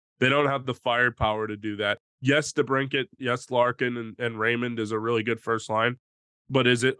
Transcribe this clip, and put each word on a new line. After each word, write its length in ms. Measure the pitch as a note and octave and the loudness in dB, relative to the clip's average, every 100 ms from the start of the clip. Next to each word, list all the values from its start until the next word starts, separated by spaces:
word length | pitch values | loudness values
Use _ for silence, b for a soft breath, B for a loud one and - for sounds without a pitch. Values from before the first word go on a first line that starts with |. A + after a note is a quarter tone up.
| _ _ | _ _
They 80 | C3 | 2
don't 180 | C#3+ C#3+ | 2 2
have 180 | C#3 | 0
the 100 | C3 | -4
firepower 720 | A#2+ B2+ A#2+ B2 A2+ A2 G#2+ A2 | -6 -2 2 2 2 -2 0 -4
to 80 | G#2 | -6
do 180 | G#2+ G2+ | -6 -4
that. 200 | G#2 G#2 _ _ | -2 -2 _ _
Yes, 320 | C3 C#3+ D3 | 0 2 0
DeBrincat, 540 | - C3 C3+ C#3 C#3 B2 _ | -2 0 0 -2 -4 -6 _
yes, 320 | B2+ B2+ - | -4 -4 -2
Larkin 460 | B2+ B2 A#2+ B2 A#2+ | 2 2 2 -2 -4
and, 200 | A2+ G#2+ | -8 -6
and 180 | A#2+ A2+ | -6 -2
Raymond 400 | A2 A#2+ B2 A#2 | 0 0 -2 -4
is 140 | G#2+ | -2
a 60 | A2 | -2
really 240 | A2+ A#2 | 0 0
good 160 | A2 A2+ | 0 -4
first 280 | - A2+ - | -2 -4 -2
line. 280 | A2 A#2 B2 _ _ _ _ _ | 0 0 -2 _ _ _ _ _
But 200 | C3 B2 | 2 4
is 160 | B2 | 4
it 100 | C3 | 2